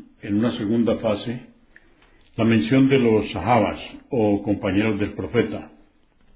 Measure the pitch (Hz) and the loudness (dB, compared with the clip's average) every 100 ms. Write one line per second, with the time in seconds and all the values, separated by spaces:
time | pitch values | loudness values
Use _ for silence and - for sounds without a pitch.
0 | - _ 113 101 120 - 104 117 113 107 | -20 _ -4 -2 -2 -2 -2 0 0 0
1 | 113 101 117 - - _ _ - _ _ | -2 -4 -6 -12 -14 _ _ -20 _ _
2 | _ _ _ - 113 113 - 135 135 135 | _ _ _ 0 2 2 4 4 6 4
3 | 117 107 - 98 95 120 92 78 - - | 4 2 0 -4 0 2 2 -2 -12 -18
4 | - 127 107 101 113 101 101 98 110 98 | -6 -2 0 0 -2 -2 0 0 0 -2
5 | 98 - 95 120 101 101 - - _ _ | -4 -4 -2 0 -2 -6 -14 -20 _ _
6 | _ _ _ | _ _ _